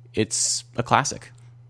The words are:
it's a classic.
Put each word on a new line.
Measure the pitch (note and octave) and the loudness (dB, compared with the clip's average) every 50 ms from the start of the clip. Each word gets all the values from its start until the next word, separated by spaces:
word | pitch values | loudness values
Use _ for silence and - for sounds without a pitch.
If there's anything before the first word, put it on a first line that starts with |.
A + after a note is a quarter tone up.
| - - - | -20 -8 -2
it's | G#2+ A2 - - - - - - - - - - - | -2 0 0 0 -2 0 0 -2 -4 -6 -6 -6 -6
a | A#2 | 0
classic. | - - A#2 C#3 - - - - - - - - - - - - | 4 4 4 4 2 -4 -8 -12 -16 -20 -20 -20 -20 -20 -20 -20